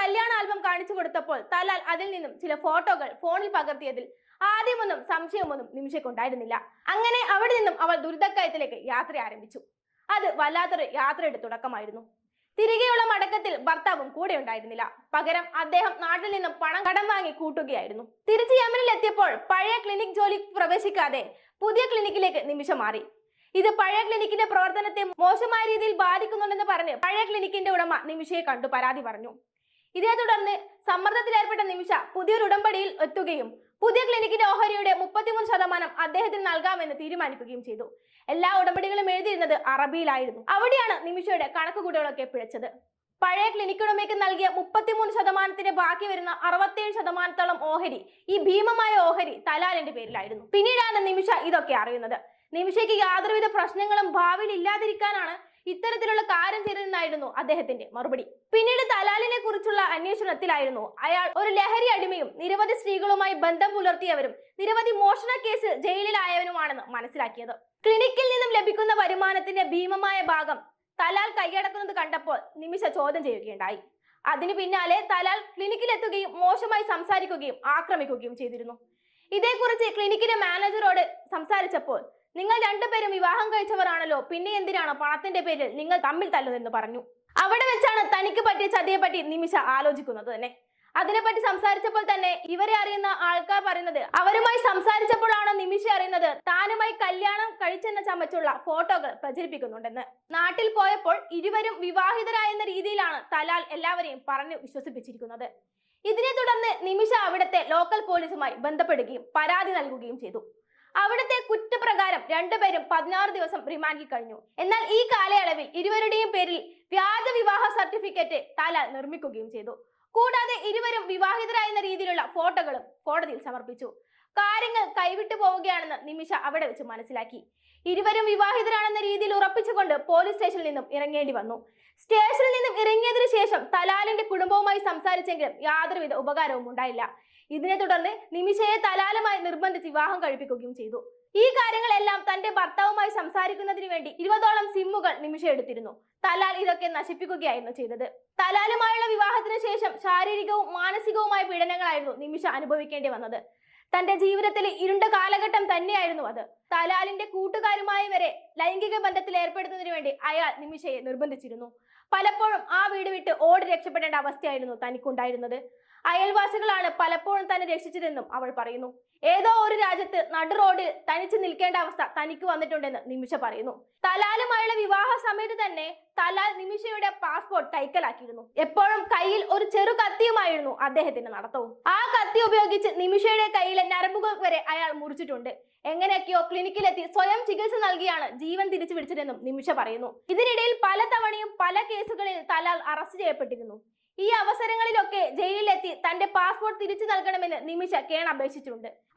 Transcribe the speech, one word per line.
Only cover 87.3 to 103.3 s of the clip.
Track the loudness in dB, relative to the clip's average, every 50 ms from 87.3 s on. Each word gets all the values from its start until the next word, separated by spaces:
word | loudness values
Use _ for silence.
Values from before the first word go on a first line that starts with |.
| 0 2 2
അവിടെ | 4 4 2 2 2 2
വെച്ചാണ് | 2 2 2 4 4 2 2 2 0
തനിക്ക് | 0 0 0 2 2
പറ്റിയ | 2 2 2 0
ചതിയെപ്പറ്റി | 0 2 2 2 2 2 2 2 0 0 -2 -4
നിമിഷ | -4 -4 -4 -4 0 2
ആലോചിക്കുന്നത് | 2 2 4 2 2 2 2 0 0 -4 -8 -10 -10 -8 -10 -8
തന്നെ. | -8 -8 -10 -10 _ _ _ _ _ _ _ 0
അതിനെപ്പറ്റി | 0 2 4 2 2 2 2 0 2
സംസാരിച്ചപ്പോൾ | 2 0 0 2 2 2 2 2 0 0 0 0 2 2 0
തന്നെ | 2 2 0 0 -2 -4
ഇവരെ | -8 -2 0 2 2 2
അറിയുന്ന | 2 2 0 -2 -2 0
ആൾക്കാർ | -2 -2 0 2 2 2 0 0 0 0 0 2
പറയുന്നത്, | 0 -2 -2 -2 -2 -4 -4
അവരുമായി | -4 0 0 4 4 4 4 6 4 4 4 4
സംസാരിച്ചപ്പോഴാണ് | 4 4 2 4 4 4 4 4 4 2 2 4 4 4 4 4 4 2 0 0
നിമിഷ | 0 -2 -2 -2 0 0 0
അറിയുന്നത് | 0 -2 0 0 0 0 0 -2
താനുമായി | -2 -2 0 2 2 2 0 0 0 0 -2 0
കല്യാണം | -2 -2 -2 -2 0 0 -2 0 0 -4 -4
കഴിച്ചെന്ന | -4 -2 -2 -2 -2 -2 -6 -6 -6 -4
ചമച്ചുള്ള | -4 -4 -2 -2 -4 -4 -4 -2 0 0 -2 -2 -2
ഫോട്ടോകൾ | -4 0 0 2 2 2 0 0 -4 -8 -8 -8
പ്രചരിപ്പിക്കുന്നുണ്ടെന്ന്. | -8 -8 -6 -8 -8 -8 -8 -10 -10 -10 -10 -12 -12 -10 -10 -12 -14 -16 _ _ -6 0
നാട്ടിൽ | 0 2 2 2 0 0 0 2
പോയപ്പോൾ | 4 4 4 4 2 2 2 2 2 0 -8 -8
ഇരുവരും | -4 -4 0 0 0 -2 -2 -4 -4
വിവാഹിതരായെന്ന | -6 -2 0 2 2 4 2 0 -2 -2 -2 0 0 0 -2 -2 -4
രീതിയിലാണ് | -4 -4 -4 -4 -4 -2 0 0 0 -2 -4 -6 -2